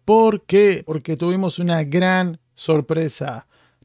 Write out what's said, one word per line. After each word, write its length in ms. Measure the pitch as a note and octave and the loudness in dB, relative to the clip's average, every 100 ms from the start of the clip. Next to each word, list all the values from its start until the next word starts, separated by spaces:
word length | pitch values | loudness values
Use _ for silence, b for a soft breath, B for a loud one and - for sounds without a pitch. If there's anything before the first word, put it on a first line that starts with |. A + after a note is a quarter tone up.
| - | 2
¿Por 380 | A3 A3+ G#3+ - | 4 4 0 0
qué? 360 | G3 G#3 F3+ - | 4 4 2 -4
Porque 320 | D#3 C3 D#3 | -8 -6 -4
tuvimos 400 | E3+ F#3 F#3 - | -2 -2 -2 -4
una 260 | F3 E3 | -2 -2
gran 560 | D3 E3+ F#3 F#3 F3+ E3 _ | -2 0 0 0 -2 -6 _
sorpresa. 920 | - - D#3 C#3+ D#3+ D#3+ - C#3+ A2+ - _ _ _ | -10 -2 0 0 -2 -4 -6 -12 -12 -16 _ _ _